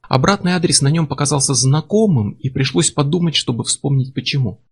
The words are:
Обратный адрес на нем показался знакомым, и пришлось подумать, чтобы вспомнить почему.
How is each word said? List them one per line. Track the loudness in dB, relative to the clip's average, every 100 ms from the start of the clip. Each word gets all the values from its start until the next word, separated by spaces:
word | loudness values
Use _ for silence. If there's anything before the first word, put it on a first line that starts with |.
Обратный | -2 0 2 0 0
адрес | 0 0 2
на | 2
нем | 0 0
показался | -2 -2 0 0
знакомым, | 0 2 2 2 2 4 2 0
и | -4 -4
пришлось | -2 -2 0 0
подумать, | 0 0 0 0 -2
чтобы | -2 -4
вспомнить | -4 -4 0 0 0
почему. | -4 -4 -2 -2 -4 _